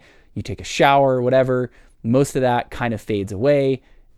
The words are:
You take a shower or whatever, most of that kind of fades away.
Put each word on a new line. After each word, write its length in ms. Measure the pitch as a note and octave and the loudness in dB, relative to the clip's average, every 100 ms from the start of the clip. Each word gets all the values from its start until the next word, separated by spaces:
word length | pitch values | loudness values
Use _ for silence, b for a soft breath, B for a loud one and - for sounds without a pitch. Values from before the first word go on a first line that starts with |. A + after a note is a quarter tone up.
| b b b - | b b b -12
You 80 | |
take 180 | - F#2 | -10 -12
a 40 | F#2+ | -8
shower 500 | - D3 C#3 C#3 B2+ | 0 4 4 2 2
or 60 | |
whatever, 480 | B2 C3 C3 B2+ B2 b b b | 2 2 2 0 -4 b b b
most 320 | A2+ B2+ C#3+ C#3+ | -2 0 0 0
of 80 | |
that 260 | B2 A#2+ - | 0 0 -4
kind 240 | - A#2+ | -6 -6
of 80 | A2 | -6
fades 300 | - G#2 G2 | -4 -6 -4
away. 500 | G2 C3+ C#3+ C3+ C3 b b b | -2 0 2 2 -2 b b b